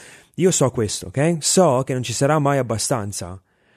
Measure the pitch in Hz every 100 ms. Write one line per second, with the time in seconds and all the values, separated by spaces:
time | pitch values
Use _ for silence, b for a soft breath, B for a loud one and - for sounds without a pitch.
0 | B B B - 180 165 135 120 107 -
1 | 87 113 156 170 - - 175 127 135 127
2 | 120 113 139 156 139 143 117 110 - 127
3 | 104 98 90 95 _ _ _